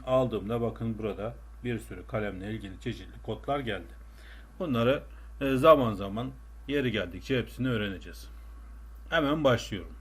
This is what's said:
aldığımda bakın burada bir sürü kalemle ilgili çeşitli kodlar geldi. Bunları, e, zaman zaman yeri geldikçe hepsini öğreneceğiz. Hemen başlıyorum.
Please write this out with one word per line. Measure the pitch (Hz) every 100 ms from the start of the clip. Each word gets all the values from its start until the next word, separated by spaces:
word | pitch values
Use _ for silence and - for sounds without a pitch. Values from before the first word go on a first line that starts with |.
| 131
aldığımda | 131 123 107 98 117
bakın | 117 110 113 107
burada | 107 98 110 - - -
bir | 120 110
sürü | - 92 -
kalemle | 110 104 92 101
ilgili | 110 98 92
çeşitli | 123 101 92 -
kodlar | - - - 147
geldi. | 117 95 - - - - - - - -
Bunları, | 175 117 117 147 - - - -
e, | 139 131
zaman | 160 147 117
zaman | 98 98 104 131 - - - -
yeri | 143 127
geldikçe | 104 87 90 - 127
hepsini | 110 - 127
öğreneceğiz. | 113 101 90 90 - - - - - - - - - -
Hemen | 165 143 160
başlıyorum. | 139 117 - 98 - -